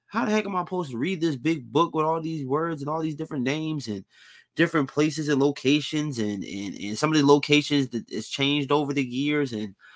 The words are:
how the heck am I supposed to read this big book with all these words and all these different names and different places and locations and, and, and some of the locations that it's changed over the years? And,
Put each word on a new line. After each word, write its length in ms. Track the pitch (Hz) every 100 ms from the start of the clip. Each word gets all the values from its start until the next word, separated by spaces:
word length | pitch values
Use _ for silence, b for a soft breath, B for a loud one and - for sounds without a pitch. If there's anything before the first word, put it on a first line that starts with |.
| _
how 180 | 214
the 60 | 247
heck 160 | 214 202
am 80 |
I 60 | 185
supposed 320 | 170 180 151
to 40 | 117
read 240 | 160 180
this 140 | 165
big 380 | 135 147 160 117
book 200 | 135 165
with 120 | 160
all 160 | 156 165
these 260 | 160 160 131
words 340 | 147 165 151
and 80 | 139
all 120 | 160
these 160 | 160 147
different 260 | 160 151
names 460 | 123 156 156 151 113
and 160 | 98 - b b b b
different 340 | - 160 160 135
places 400 | - 156 147 147
and 120 | 139
locations 800 | 139 139 131 147 139 156 151 117
and, 240 | 104 101
and, 340 | - 98 98 -
and 180 | 101 110
some 140 | 156
of 80 | 156
the 80 | 143
locations 600 | 147 143 147 143 147 131
that 200 | 117 -
it's 200 | 107 -
changed 420 | - 139 147 135
over 220 | 147 143
the 120 | 143
years? 480 | 127 123 147 147 139
And, 220 | 107 107 - b